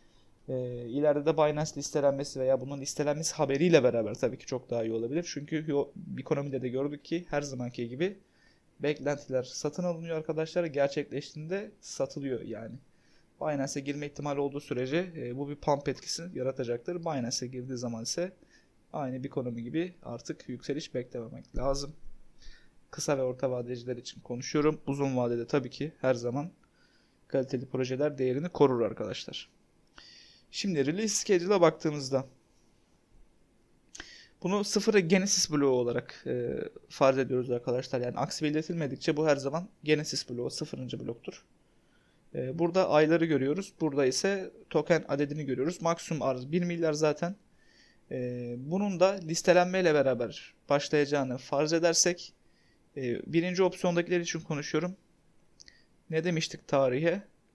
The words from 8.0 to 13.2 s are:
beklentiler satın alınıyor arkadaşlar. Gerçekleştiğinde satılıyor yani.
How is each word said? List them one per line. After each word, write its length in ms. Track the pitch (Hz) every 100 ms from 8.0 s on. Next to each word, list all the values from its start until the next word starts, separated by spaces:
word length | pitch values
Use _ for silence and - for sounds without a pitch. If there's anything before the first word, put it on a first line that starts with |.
| 185 202 _ _ _ _ _ -
beklentiler 600 | 143 147 139 143 - 127
satın 420 | 123 - 151 151
alınıyor 320 | 180 165 165 160
arkadaşlar. 480 | 156 156 160 180
Gerçekleştiğinde 1040 | 170 143 139 151 143 135 - 151 156 196 214 -
satılıyor 600 | - - 135 - 139 117
yani. 340 | - 107 113 120 - _ _ _